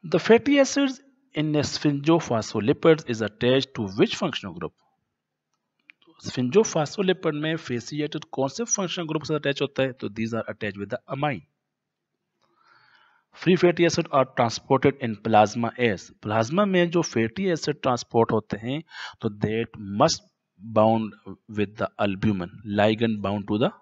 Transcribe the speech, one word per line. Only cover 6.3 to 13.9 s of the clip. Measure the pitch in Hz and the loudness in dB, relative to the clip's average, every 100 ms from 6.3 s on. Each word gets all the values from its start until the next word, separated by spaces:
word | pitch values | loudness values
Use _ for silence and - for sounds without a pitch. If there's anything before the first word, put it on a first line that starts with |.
| - 123 175 220 165 143 - 190 185 165 | -4 2 2 2 0 -4 -2 -2 0 -2
में | 151 156 160 | -4 -4 -4
फैटी | - 120 - 147 | -6 -8 -6 -8
एसिड | 147 156 - | -6 -8 -10
कौन | - 135 | -4 -4
से | - | -4
फंक्शनल | 233 - 185 185 160 | -6 -4 -4 -6 -6
ग्रुप | 160 | -6
से | 151 | -2
अटैच | 151 139 139 | -2 -2 -2
होता | 139 - | -4 -2
है? | 135 | -2
तो | 123 - | -4 -10
these | 104 113 | -6 -4
are | 113 | -4
attached | 110 107 104 98 | -6 -6 -8 -8
with | 101 | -8
the | - - 139 | -10 -8 -4
amine। | 147 151 _ _ _ _ _ _ _ _ _ _ _ _ _ _ _ _ _ _ _ - | -4 -4 _ _ _ _ _ _ _ _ _ _ _ _ _ _ _ _ _ _ _ -4
Free | - 180 | 2 4
fatty | 175 170 | 4 4
acid | 170 | 2